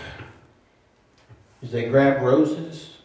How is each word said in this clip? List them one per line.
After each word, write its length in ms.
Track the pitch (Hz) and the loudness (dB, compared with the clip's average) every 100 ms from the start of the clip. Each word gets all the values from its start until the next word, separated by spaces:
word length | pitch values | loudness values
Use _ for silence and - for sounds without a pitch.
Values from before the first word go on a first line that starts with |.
| - - - - _ _ _ _ _ _ _ _ _ - _ - | -16 -16 -20 -20 _ _ _ _ _ _ _ _ _ -20 _ -18
is 100 | 127 | -8
they 140 | 117 117 | -6 0
grab 360 | 135 139 135 | 4 4 2
roses 680 | 123 147 151 - 165 - - - | 2 4 2 -2 -10 -14 -18 -20